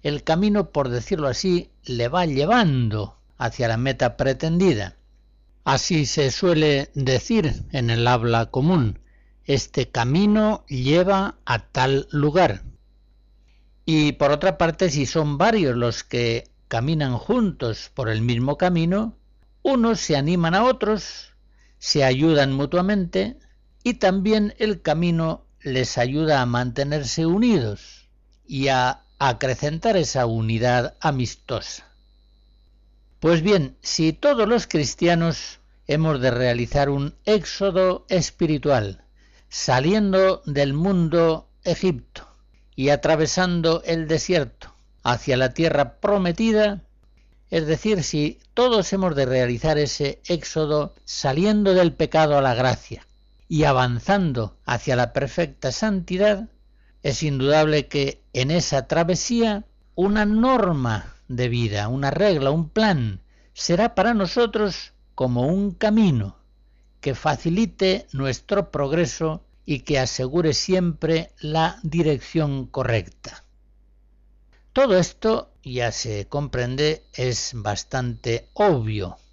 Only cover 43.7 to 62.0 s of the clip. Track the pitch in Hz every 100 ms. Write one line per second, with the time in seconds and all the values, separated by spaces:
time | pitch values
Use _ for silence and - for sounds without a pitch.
43.7 | 165 - 165 156 156 - 175 131 - -
44.7 | _ _ _ 120 120 - 127 127 127 165
45.7 | 143 143 - 202 202 180 170 226 214 208
46.7 | 196 - _ _ _ _ _ _ 165 156
47.7 | 160 214 202 143 151 151 - _ - 247
48.7 | 226 180 196 185 143 131 127 123 117 156
49.7 | 151 143 - 143 - - 175 - 160 151
50.7 | 151 143 - - - 143 139 202 208 196
51.7 | 185 175 - 156 160 156 143 135 117 127
52.7 | 117 - - - _ _ _ _ 156 151
53.7 | 131 127 120 117 202 175 120 107 - -
54.7 | 120 - 123 120 - 143 - 165 - 131
55.7 | 120 220 190 175 180 208 196 220 _ _
56.7 | _ _ _ 143 127 156 135 135 151 156
57.7 | 151 - 147 139 - _ 127 131 170 -
58.7 | 139 131 156 170 180 - 233 226 202 -
59.7 | _ _ - 190 208 208 214 247 254 196
60.7 | 151 123 104 - - _ 120 123 120 113
61.7 | 101 104 131